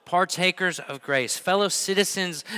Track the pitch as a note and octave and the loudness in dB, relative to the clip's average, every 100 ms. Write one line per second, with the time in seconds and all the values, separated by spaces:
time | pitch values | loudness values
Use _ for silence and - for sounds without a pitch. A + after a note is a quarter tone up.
0 | - F3+ F#3 - F#3 F3 F#3 D#3 - C#3 | -2 0 2 2 0 2 -2 -2 -8 -10
1 | - C#3 A#2+ - - F#3+ G3+ - - G3 | 0 0 0 -2 0 2 2 0 0 2
2 | G3 - F3+ D3+ - | 0 0 -4 -6 -10